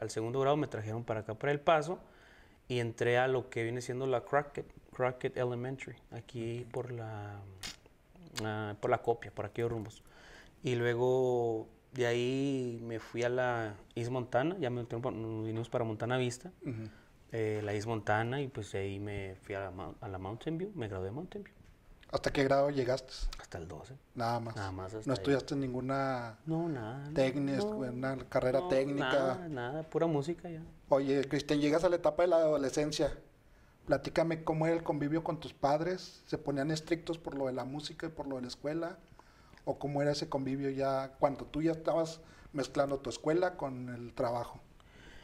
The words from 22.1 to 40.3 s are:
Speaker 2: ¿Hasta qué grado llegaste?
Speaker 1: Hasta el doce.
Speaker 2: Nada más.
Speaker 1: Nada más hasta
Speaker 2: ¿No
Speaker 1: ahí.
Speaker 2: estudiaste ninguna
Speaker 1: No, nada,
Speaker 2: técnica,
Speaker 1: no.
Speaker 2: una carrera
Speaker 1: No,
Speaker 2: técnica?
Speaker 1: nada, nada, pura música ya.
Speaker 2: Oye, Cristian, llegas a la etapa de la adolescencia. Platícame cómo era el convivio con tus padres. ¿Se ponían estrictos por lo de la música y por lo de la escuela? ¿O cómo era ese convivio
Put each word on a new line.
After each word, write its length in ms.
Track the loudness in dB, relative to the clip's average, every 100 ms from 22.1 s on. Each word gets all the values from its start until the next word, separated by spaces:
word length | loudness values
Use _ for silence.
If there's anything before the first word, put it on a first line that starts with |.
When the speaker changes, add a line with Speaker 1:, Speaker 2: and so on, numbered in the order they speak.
Speaker 2:
¿Hasta 220 | -2 0
qué 100 | 2
grado 260 | 4 6 4
llegaste? 420 | 4 2 0 -2 -4 -2 -4
Speaker 1:
Hasta 180 | -10 -10
el 100 | -10
doce. 260 | -12 -14 -18 -12
Speaker 2:
Nada 260 | -4 0 0
más. 160 | -2 -4
Speaker 1:
Nada 160 | -4
más 220 | -4 -6
hasta 140 | -4 0
Speaker 2:
¿No 40 |
Speaker 1:
ahí. 60 | 2
Speaker 2:
estudiaste 360 | 4 2 2 -2
ninguna 840 | 0 -2 -2 0 0 -2 -6 -8 -2
Speaker 1:
No, 220 | -2 0
nada, 420 | -2 -4 -6 -2
Speaker 2:
técnica, 460 | 2 2 2 0 0
Speaker 1:
no. 180 | 0 -2
Speaker 2:
una 400 | -4 -2 -2 -4 -2
carrera 320 | 2 4 4
Speaker 1:
No, 80 | 4
Speaker 2:
técnica? 380 | 2 2 0 2
Speaker 1:
nada, 400 | 4 2 0 -4
nada, 340 | -4 -4 -4
pura 220 | -2 2 2
música 420 | 2 0 -4 -8
ya. 140 | -10 -12 -16 2
Speaker 2:
Oye, 380 | 4 6 2 2
Cristian, 320 | 0 2 2
llegas 220 | 4 4
a 40 | 4
la 80 | 4
etapa 260 | 4 4
de 60 | 6
la 80 | 6
adolescencia. 760 | 6 4 2 0 0 2 0 -2 -14 -20 -20 -20 -20 -12 0
Platícame 580 | 0 2 2 2 2
cómo 220 | 0 2 4
era 100 | 4
el 60 |
convivio 400 | 2 0 2 0
con 160 | 0 -4
tus 120 | -8
padres. 720 | 0 4 4 2 -4 -6 -16 -6
¿Se 120 | -4
ponían 320 | -2 0 0
estrictos 480 | -2 0 -2 -2 -6
por 180 | -6 -2
lo 100 | -2
de 60 |
la 120 | -2
música 420 | -4 -6 -8 -8 -8
y 40 |
por 160 | -6 -6
lo 80 | -6
de 60 |
la 60 | -6
escuela? 500 | -6 -4 -4 -4 -8 -18 -20 -20 -20 -20 -8
¿O 160 | -6 -4
cómo 200 | -2 2
era 120 | 2
ese 160 | 2
convivio 420 | 0